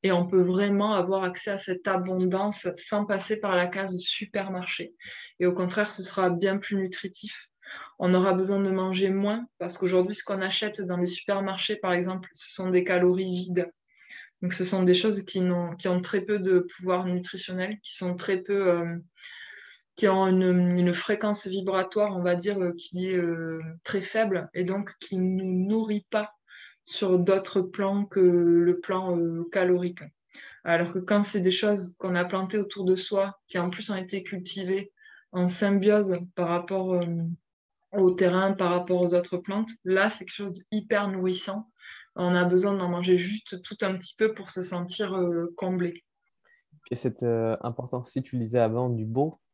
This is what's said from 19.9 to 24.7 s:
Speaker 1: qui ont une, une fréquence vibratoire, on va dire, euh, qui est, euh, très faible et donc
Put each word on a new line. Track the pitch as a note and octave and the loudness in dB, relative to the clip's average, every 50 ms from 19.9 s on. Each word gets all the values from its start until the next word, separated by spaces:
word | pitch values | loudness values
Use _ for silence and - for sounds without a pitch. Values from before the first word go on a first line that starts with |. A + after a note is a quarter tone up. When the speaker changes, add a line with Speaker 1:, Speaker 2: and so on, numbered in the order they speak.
| _ | _
Speaker 1:
qui | - - G3+ | 2 2 4
ont | F#3+ F#3+ F#3+ F#3+ | 4 6 4 4
une, | F#3 F#3 F#3 F#3 F3+ F3+ F3+ F3+ F3+ F3+ | 4 4 4 4 4 4 4 4 4 4
une | F3+ F3+ F3 | 4 2 2
fréquence | E3+ - - G#3+ G#3 - G#3 G#3 G#3 - G3 | 0 0 -2 -2 0 0 -2 -2 -2 -4 -6
vibratoire, | F#3 G3 F#3 G3 G3 F#3+ F#3+ F#3+ - G#3+ G#3 G#3 F#3+ | -6 -4 -4 -2 -2 -2 -2 -2 0 0 0 0 0
on | F#3 | -2
va | F3 F3+ F3 | 0 2 0
dire, | F3 F3 G#3 G3+ G3 | 2 0 -2 -2 0
euh, | F#3 F3 E3+ E3+ | 0 -2 -2 -4
qui | - - - F3 F#3 F#3+ | -12 -10 -6 -4 -2 0
est, | F#3+ | 0
euh, | F3+ F3 E3+ E3+ E3 E3 E3 D#3+ D#3+ D#3+ D#3+ E3 E3+ _ | 0 0 0 -2 -4 -4 -6 -8 -8 -10 -12 -14 -14 _
très | - - G3 | -4 -4 -4
faible | F3+ - - A3 A3 G#3 G3 F3 D#3 - _ | -4 -2 0 0 0 2 0 -2 -4 -6 _
et | - F#3 | -4 -2
donc | F3+ | -2